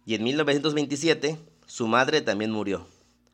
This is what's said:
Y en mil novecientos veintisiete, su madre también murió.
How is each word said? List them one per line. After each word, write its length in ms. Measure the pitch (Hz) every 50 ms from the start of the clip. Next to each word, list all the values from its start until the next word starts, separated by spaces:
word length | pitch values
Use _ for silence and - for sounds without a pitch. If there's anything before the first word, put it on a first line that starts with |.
| _
Y 100 | - 110
en 80 | 101 110
mil 140 | 123 139 151
novecientos 360 | 151 - 139 143 139 156 147
veintisiete, 640 | 151 143 131 143 135 147 165 151 156 - 147 160 160 - - _ _ _
su 220 | - - - 120 110
madre 340 | 113 123 131 - 139 151
también 300 | - 113 101 101 107 110
murió. 360 | 110 107 104 98 95 87 87 - - _ _ _ _ _ _ _